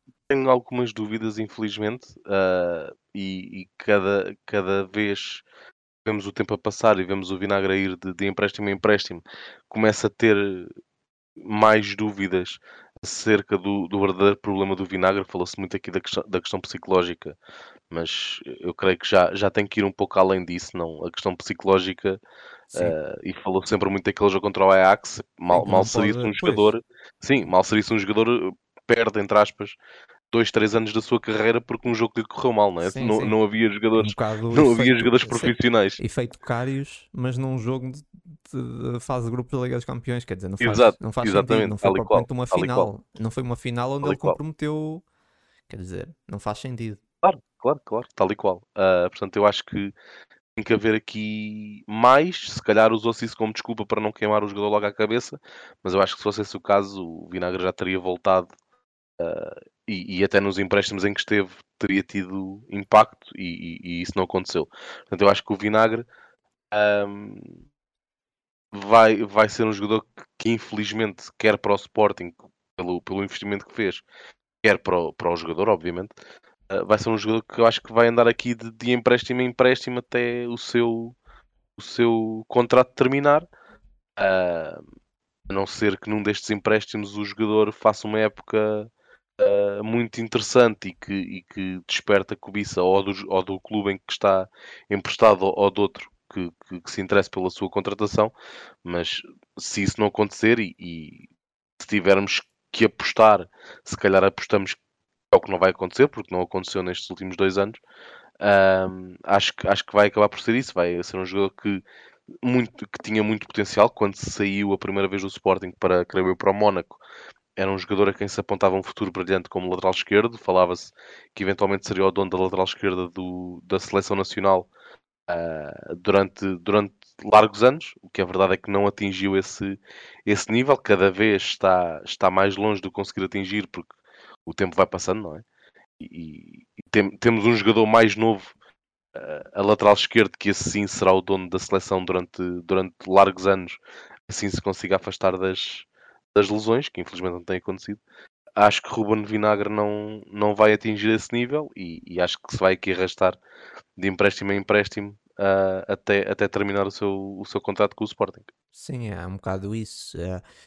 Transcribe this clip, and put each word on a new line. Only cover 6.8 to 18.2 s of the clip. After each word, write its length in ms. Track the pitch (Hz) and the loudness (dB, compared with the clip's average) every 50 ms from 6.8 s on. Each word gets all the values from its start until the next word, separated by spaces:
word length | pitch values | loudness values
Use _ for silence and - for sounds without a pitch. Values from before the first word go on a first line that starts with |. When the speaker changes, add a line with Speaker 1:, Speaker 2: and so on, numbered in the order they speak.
| - 110 104 92 | 4 4 4 4
Speaker 1:
e 60 | 92 | 2
vemos 260 | 90 98 98 90 90 | -2 -4 -6 -6 -6
o 80 | 95 90 | -6 -4
Vinagre 340 | 101 101 101 98 95 95 | -2 0 0 0 2 0
a 40 | 95 | 0
ir 200 | 98 95 95 92 | 0 0 -2 -4
de, 160 | 87 - 95 | -6 -8 -10
de 140 | 87 87 101 | -6 -4 -4
empréstimo 420 | 98 90 - 101 98 - - 104 101 | -4 -2 -2 -2 -2 -2 -4 -4 -4
em 40 | |
empréstimo, 500 | 98 92 - 107 104 101 - - 92 85 - - - - - - - _ _ _ | -2 0 2 2 2 2 0 -6 -14 -16 -16 -20 -20 -20 -20 -20 -20 _ _ _
começa 400 | - 110 110 107 104 - - 104 | -2 2 2 2 2 2 -2 -4
a 20 | |
ter 260 | - - 117 110 104 101 101 98 92 90 87 - - - - _ _ _ _ _ _ _ _ _ _ | 0 2 4 4 4 4 2 -2 -4 -8 -12 -16 -18 -20 -20 _ _ _ _ _ _ _ _ _ _
mais 600 | - - 110 107 107 110 107 110 110 101 101 101 | -18 -10 -6 0 4 4 6 6 4 2 -2 -4
dúvidas 640 | 101 107 104 98 101 98 90 92 90 90 - - - _ - - - - _ _ - | -4 -4 -4 -4 -4 -4 -2 -2 -2 -2 -4 -10 -16 _ -20 -20 -20 -20 _ _ -16
acerca 540 | - - - - - 113 107 101 - - 104 | -14 -12 -10 -4 0 2 2 2 2 -2 -4
do, 320 | 92 92 101 101 101 87 85 | -2 -2 -2 -4 -4 -4 -4
do 120 | 101 98 | -2 0
verdadeiro 360 | 98 95 90 92 98 101 101 | 0 0 2 4 4 2 2
problema 400 | - - 104 98 95 98 95 95 | 2 -2 -4 -2 -2 -2 -2 -2
do 80 | 92 98 | -4 -6
Vinagre. 400 | 87 98 92 92 95 98 101 95 | -6 -2 0 2 2 2 0 -4
Falou-se 340 | - - 90 90 - - 101 | -6 -6 -6 -6 -6 -8 -10
muito 180 | 95 92 - | -8 -8 -8
aqui 140 | 95 - - | -8 -8 -8
da 100 | 87 92 | -8 -6
questão, 240 | - - - 92 - 107 | -6 -6 -6 -8 -6 -4
da 120 | 92 90 | -6 -6
questão 200 | - - - 92 | -4 -6 -8 -8
psicológica, 760 | - - - 92 - 92 95 90 87 87 85 - - 78 73 _ _ - - - - - - _ _ _ | -10 -12 -14 -12 -4 0 0 0 0 0 -4 -10 -12 -16 -16 _ _ -20 -20 -20 -20 -20 -20 _ _ _
mas 500 | 82 82 85 80 - - | -8 -8 -6 -6 -6 -8